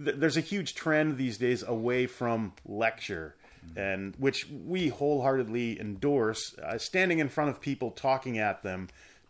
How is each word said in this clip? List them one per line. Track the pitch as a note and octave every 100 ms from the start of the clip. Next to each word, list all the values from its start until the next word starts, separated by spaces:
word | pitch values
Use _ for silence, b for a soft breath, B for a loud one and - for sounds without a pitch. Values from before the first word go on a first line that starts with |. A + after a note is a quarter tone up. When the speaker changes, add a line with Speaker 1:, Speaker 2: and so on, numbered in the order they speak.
Speaker 1:
Th-, | C#3+ C#3
there's | D#3 D3+
a |
huge | D#3+ G3+ C#3+
trend | - E3 D3+ D#3 C3
these | B2+ G#2+
days | B2 A#2+
away | - A2+ A#2+ B2+ B2
from | - A#2+ A2+ G#2 - -
lecture, | G2+ A2+ - - F2 D#2 - B B E2+
Speaker 2:
Mm-hmm. | E2+
Speaker 1:
and | G2 F#2+ G2 A2
which | C3+ - -
we | C#3+ G2 F#3 D#3
wholeheartedly | - C#3+ C#3+ C3+ C3+ A2 A#2+ A#2 -
endorse. | G#2+ G2 C#3+ C#3 A2 A2 - -
Uh, | D#2 A#2
standing | - F#3 F#3 D#3+
in | C#3
front | - D3
of | B2
people | D3 B2+ A#2
talking | - C3+ C3 C3 A2+
at | G#2+ F#2+
them | G2 F#2 F#2 B B B